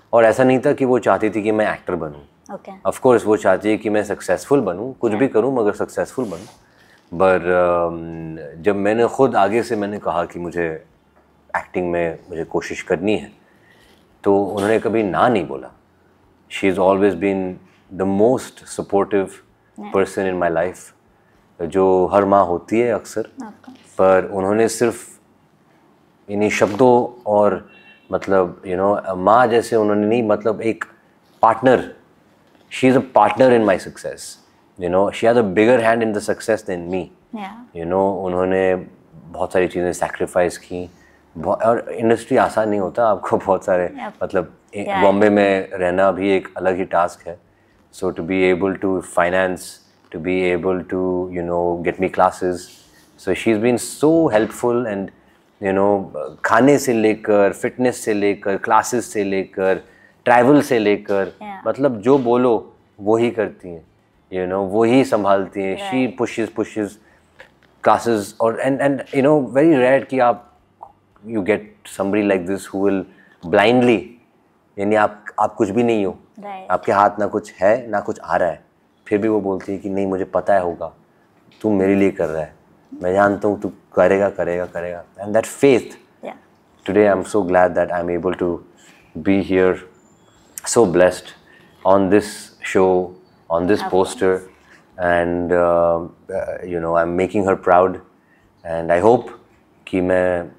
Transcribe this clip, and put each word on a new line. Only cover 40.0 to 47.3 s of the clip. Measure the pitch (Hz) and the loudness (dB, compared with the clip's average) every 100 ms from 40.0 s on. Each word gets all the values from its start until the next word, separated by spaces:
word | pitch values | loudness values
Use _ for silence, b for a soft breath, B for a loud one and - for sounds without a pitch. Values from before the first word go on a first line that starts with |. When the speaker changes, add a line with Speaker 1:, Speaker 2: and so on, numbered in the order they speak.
| 82 - 90 95 87 - | -6 -4 -4 0 -2 -4
Speaker 1:
की, | - 90 87 b b b b 85 | -10 -12 -12 b b b b -8
बहु-, | 80 104 | -4 0
और | 110 117 - | 0 0 -4
इंडस्ट्री | 82 113 117 - 127 | -2 0 0 2 2
आसान | 95 - 110 | 2 0 0
नहीं | 104 | -2
होता, | 90 - 117 | -2 0 0
आपको | 95 - 107 | 0 0 -2
बहुत | 101 95 - | 0 0 0
सारे, | 90 87 262 | 0 -2 -6
Speaker 2:
या। | 110 - | -14 -10
Speaker 1:
मतलब, | 90 95 85 - _ 101 | -4 -4 -4 -10 _ -10
ए-, | |
Speaker 2:
या। | 101 98 | -6 2
Speaker 1:
बॉम्बे | 98 98 104 | 2 4 4
में | 101 101 95 92 | 4 4 2 -2
रहना | 95 90 90 98 | -4 -2 2 2
भी | 90 98 | 2 0
एक | 95 - - | 0 -2 -4
अलग | 92 92 | -2 -2
ही | 90 | -2
टास्क | 87 87 - | -2 -2 -4
है। | - | -16